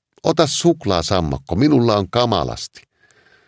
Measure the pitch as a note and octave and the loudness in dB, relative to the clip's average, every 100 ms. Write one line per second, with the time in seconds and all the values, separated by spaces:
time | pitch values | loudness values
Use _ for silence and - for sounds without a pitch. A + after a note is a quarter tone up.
0 | _ _ - D#3+ D3 - E3+ D#3+ G#2 F2 | _ _ -2 0 0 0 0 0 0 -2
1 | E2 F#2+ D#2 C2+ - F2+ D3 C3+ A#2 G#2 | 0 -2 -2 -4 -4 0 2 2 2 0
2 | F#2 A#2+ A#2+ F#2+ C2 A1+ - - - _ | 0 -2 0 0 -2 -6 -14 -18 -20 _
3 | _ _ _ _ | _ _ _ _